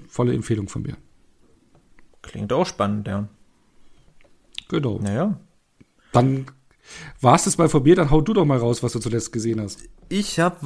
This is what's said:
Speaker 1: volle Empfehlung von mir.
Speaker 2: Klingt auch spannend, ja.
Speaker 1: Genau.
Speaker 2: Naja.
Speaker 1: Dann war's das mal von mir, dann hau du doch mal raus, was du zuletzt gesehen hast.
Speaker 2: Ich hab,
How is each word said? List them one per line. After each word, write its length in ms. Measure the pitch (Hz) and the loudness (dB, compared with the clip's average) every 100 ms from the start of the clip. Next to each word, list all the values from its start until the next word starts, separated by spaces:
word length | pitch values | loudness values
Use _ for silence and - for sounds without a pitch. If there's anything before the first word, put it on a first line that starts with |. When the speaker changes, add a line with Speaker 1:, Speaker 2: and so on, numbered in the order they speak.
| - | -16
Speaker 1:
volle 260 | - 123 | -2 0
Empfehlung 360 | 127 110 110 101 | 0 -2 -4 -4
von 120 | - | -8
mir. 120 | - - - _ _ _ _ _ _ _ _ - - _ | -10 -12 -18 _ _ _ _ _ _ _ _ -20 -20 _
Speaker 2:
Klingt 300 | - - 104 | -16 -10 -4
auch 120 | 127 180 | -2 -2
spannend, 420 | - 101 107 104 | -2 -2 -2 -4
ja. 200 | 101 107 _ _ _ _ _ - - - - - _ _ - - | -6 -6 _ _ _ _ _ -20 -20 -20 -20 -20 _ _ -20 -6
Speaker 1:
Genau. 300 | 165 131 95 | -4 -2 -4
Speaker 2:
Naja. 400 | 101 104 196 190 - _ _ _ _ _ _ | -4 -2 -2 -4 -10 _ _ _ _ _ _
Speaker 1:
Dann 320 | 123 131 135 131 - _ _ - - - - | 2 2 0 -6 -18 _ _ -20 -20 -18 0
war's 220 | 120 127 - | 4 4 4
das 120 | - | 2
mal 120 | 165 | 2
von 140 | 151 | 4
mir, 120 | 135 185 | 6 6
dann 140 | 151 | 6
hau 100 | 156 | 4
du 120 | 151 | 4
doch 120 | 208 151 | 2 2
mal 120 | 135 | 2
raus, 240 | 117 117 | 0 -2
was 100 | 123 | -4
du 60 | 117 | -4
zuletzt 320 | 113 113 107 | -4 -4 -4
gesehen 300 | 120 110 113 | -6 -4 -4
hast. 200 | 101 - - - - | -6 -12 -20 -20 -6
Speaker 2:
Ich 300 | 190 208 - | -4 -4 0
hab, 180 | 170 175 | -2 -2